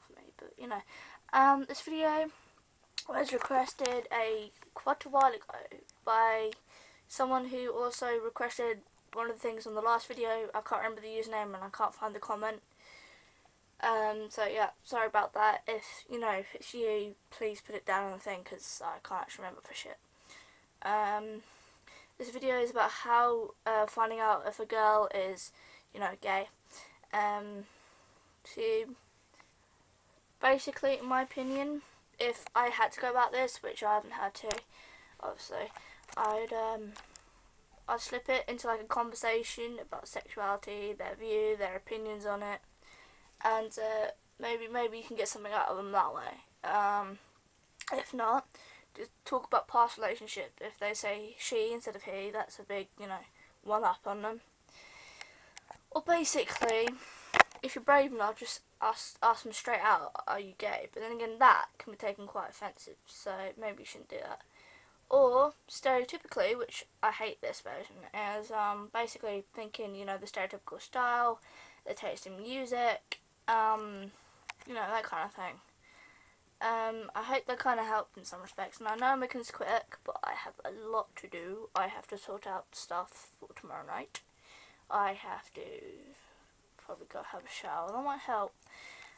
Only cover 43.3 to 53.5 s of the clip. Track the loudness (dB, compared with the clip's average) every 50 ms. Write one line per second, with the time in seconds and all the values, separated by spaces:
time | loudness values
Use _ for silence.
43.3 | -8 0 2 4 4 4 2 -2 -4 -4 -2 -2 0 0 0 -2 -4 -8 _ _
44.3 | _ -8 -4 -2 -2 -2 -2 -4 -2 0 0 0 -2 -4 -8 -6 -4 -2 -2 0
45.3 | -2 -4 -4 -2 0 2 2 2 0 -2 -2 2 2 4 4 2 0 -4 -6 -8
46.3 | -10 -12 -16 _ _ _ -4 0 2 4 4 4 2 2 0 -4 -8 -14 -18 -20
47.3 | _ _ _ _ _ _ _ _ _ -12 -6 -4 -4 -4 -4 -4 -4 0 2 2
48.3 | 2 2 2 -2 -10 -20 -20 -20 -20 -20 -20 _ -16 -14 -14 -14 -14 _ _ -2
49.3 | -2 -2 0 2 2 2 2 4 6 6 6 6 4 0 -2 -2 -2 -4 -6 -8
50.3 | -8 -8 -8 -8 -10 -10 -12 -12 -8 -4 -4 -4 -2 -2 -4 -4 -4 -4 -6 -12
51.3 | -12 -8 -6 -2 0 0 2 0 0 -4 -6 -8 -8 -8 -10 -8 -8 -6 -6 -4
52.3 | -4 -4 -4 -6 -8 -12 -10 -6 -4 -4 -4 -6 _ -12 -10 -10 -10 -10 -12 -14
53.3 | -20 -20 -20 -20